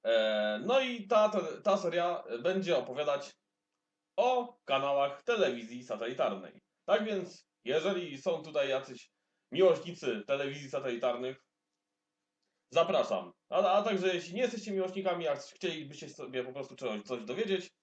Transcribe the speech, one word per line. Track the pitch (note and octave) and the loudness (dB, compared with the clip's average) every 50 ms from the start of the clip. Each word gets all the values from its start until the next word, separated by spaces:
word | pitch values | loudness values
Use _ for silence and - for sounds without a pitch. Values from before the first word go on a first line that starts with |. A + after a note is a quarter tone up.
| _ | _
E, | A2+ A#2 A2 A2 A2 G#2+ G#2+ G#2+ G#2+ G#2+ G#2+ B2 | 4 4 6 6 4 2 2 2 0 0 -2 0
no | G3 B3 C4+ | 2 4 4
i | C4 B3+ B3 A#3 G3+ | 4 2 -4 -6 -2
ta, | F#3+ A#3 G#3+ G#3+ G#3 | 2 4 6 6 6
ta, | G#3+ G3+ E3+ D#3+ - - - | 4 0 -2 -2 -6 -2 2
ta | G#3 F#3+ | 2 2
seria | G3+ - E3+ E3 F3 E3+ F3 F3 - - - A#2 A#2 B2+ | 4 2 0 0 2 0 0 0 -2 -4 -6 -8 0 0
będzie | E3+ F#3+ F#3+ F#3 F3 E3 C3+ | 2 2 2 2 2 2 2
opowiadać | - - B2+ C#3 D3+ D3 C#3+ C#3 - - - _ _ _ _ _ _ _ _ _ _ _ _ _ _ _ _ | 2 -2 -4 -2 0 0 0 -2 -4 -10 -16 _ _ _ _ _ _ _ _ _ _ _ _ _ _ _ _
o | - A3 B3 B3+ B3 A#3+ A#3+ - _ _ | 2 2 4 4 2 0 -4 -10 _ _
kanałach | - C#3 C3+ C#3 C#3 C#3+ C#3 C#3 C#3+ - - - | 0 2 2 2 2 2 2 2 2 0 -4 -2
telewizji | - A#3+ G#3+ F3+ C#3 A#2+ A#2+ A2+ A2 A#2+ B2 B2 | 0 2 4 4 2 2 -2 -8 -10 -12 -12 -8
satelitarnej. | - A2+ G#2 A2+ A#2 C3 B2+ - A#2 G2+ F#2+ F2+ D#2 - - _ _ _ _ _ | -6 -6 -4 -4 -6 -2 0 0 0 0 -4 -10 -14 -18 -20 _ _ _ _ _
Tak | - F#3+ A3+ G#3+ | 2 2 2 2
więc, | A3 G#3+ F#3+ - - - - _ _ _ _ _ | 0 -4 -4 -6 -8 -14 -20 _ _ _ _ _
jeżeli | A#2+ C#3 D#3+ D#3+ F#3+ F#3+ F3 F3 D#3+ C#3 C3 - | -2 0 0 0 0 -2 -2 -4 -6 -10 -6 -2
są | F#3 E3 D#3+ D#3 | -2 -2 -2 -4
tutaj | D#3+ D3+ C#3+ C#3 C#3 | -6 -2 -2 0 0
jacyś | C3 C3+ C3+ C3+ B2+ B2 - _ _ _ _ _ _ _ _ _ - | 0 -2 -2 -6 -16 -16 -18 _ _ _ _ _ _ _ _ _ 2
miłośnicy | D#3+ F#3 F#3 E3 - - E3+ E3 - - C3 A2+ G#2 G2+ | 6 6 6 6 4 0 -10 -12 -6 -4 -2 -2 -2 -2
telewizji | - C#3 C#3 C#3+ C#3 C3+ D3 C#3+ C3+ | -2 -2 0 0 -4 -6 -8 -10 -6
satelitarnych, | D3+ C#3 C3+ C3 A#2+ A#2+ B2 B2+ A#2+ B2 B2+ B2+ C3 - _ _ _ _ _ _ _ _ _ _ _ _ _ _ _ _ _ _ _ _ _ _ _ _ _ _ | -6 -4 -2 -2 -4 0 0 0 0 0 -4 -6 -6 -8 _ _ _ _ _ _ _ _ _ _ _ _ _ _ _ _ _ _ _ _ _ _ _ _ _ _
zapraszam. | B2 E3 E3 - - - A#2+ - G#2+ F#2 F2+ F2+ - _ _ _ | 4 4 4 4 4 2 2 2 0 -4 -4 -6 -16 _ _ _
A, | - | 0
a | F3 G3+ F#3 F#3 G#3 G#3 | 2 4 4 4 4 2
także | A3+ G#3 F#3 F3+ F#3+ F3+ | 2 0 2 2 0 0
jeśli | - - E3+ E3+ | 0 -4 -6 -4
nie | G#3+ B3+ | -2 -2
jesteście | A#3 A#3 A3 - A3 G3 | -2 -2 -4 -8 -4 -2
miłośnikami, | F#3+ F#3 F#3 F#3 G3 F#3+ F#3 F3 F3 E3+ D#3 | -2 -2 -2 -4 -2 -2 -2 -2 0 0 -2
a | C#3+ | -2
chcielibyście | C3+ - - - - - F3 D#3+ D#3 D3 C#3 D3 - D#3 C#3+ | -2 -4 -14 -16 -6 -6 -6 -4 -4 -10 -12 -14 -14 -14 -16
sobie | - - C#3 B2 B2+ B2+ B2 | -14 -14 -14 -6 -6 -6 -6
po | C3 B2+ | -4 -8
prostu | C#3 C3 - - | -10 -10 -12 -12
czegoś, | - C3+ A#2+ G#2+ G#2 G#2 | -8 -6 -4 -4 -4 -6
coś | - B2+ A#2 A2 | -6 -8 -8 -6
dowiedzieć | G#2+ C3+ F3 A3+ G3 F#3+ F3+ F3 - _ _ | -6 -4 -4 -2 0 0 -2 -2 -8 _ _